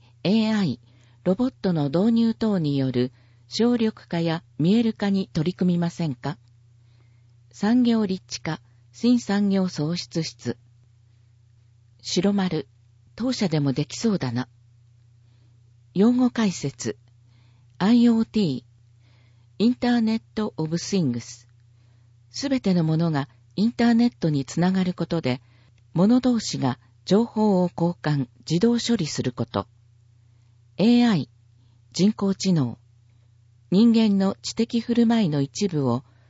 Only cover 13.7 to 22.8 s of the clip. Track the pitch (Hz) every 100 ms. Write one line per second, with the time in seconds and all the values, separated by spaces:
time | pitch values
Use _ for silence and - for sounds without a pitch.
13.7 | 131 147 - 226 185 127 120 123 _ _
14.7 | _ _ _ _ _ _ _ _ _ _
15.7 | _ _ 175 226 247 247 - 208 - 143
16.7 | - 120 - _ _ _ _ _ _ _
17.7 | - 190 240 233 226 220 220 175 123 -
18.7 | _ _ _ _ _ _ _ _ - 226
19.7 | 247 247 240 220 226 - - 214 - 156
20.7 | 170 - 196 143 120 - - _ _ _
21.7 | _ _ _ _ _ _ - 277 262 196
22.7 | 175